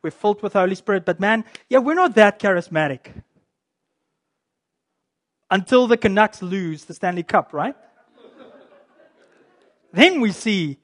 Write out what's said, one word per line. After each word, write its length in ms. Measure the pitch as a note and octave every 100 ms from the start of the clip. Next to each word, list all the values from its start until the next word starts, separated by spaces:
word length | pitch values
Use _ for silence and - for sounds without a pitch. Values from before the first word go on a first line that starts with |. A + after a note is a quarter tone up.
We're 100 | D#3+
filled 280 | - G#3 G#3
with 120 | G#3
the 80 | G3+
Holy 160 | F#3 G3
Spirit. 280 | - G3
But 140 | F3+ E3+
man, 260 | G3 A3+ A3 - _
yeah, 100 | B3+
we're 160 | B3+
not 200 | E4 F4+
that 240 | A3 G#3 G#3
charismatic. 720 | G#3 F3+ E3+ D#3 D3+ C3 - - _ _ _ _ _ _ _ _ _ _ _ _ _ _ _ _ _ _ _ _ _ _ _
Until 380 | F#3+ F#3 B3+ B3
the 80 | A#3
Canucks 460 | A3 G3 G#3+ -
lose 420 | F3+ F#3+ F3 D3+
the 100 | -
Stanley 300 | E3 F3+ F3+
Cup, 280 | E3 G3 -
right? 220 | D3+ G3+ - _ _ _ _ - _ - - _ G3 _ _ _ _ _ _ _ _ _ _ _
Then 280 | F3 F4 E4+
we 100 | A3+
see 480 | - A3+ G3 D#3 C3+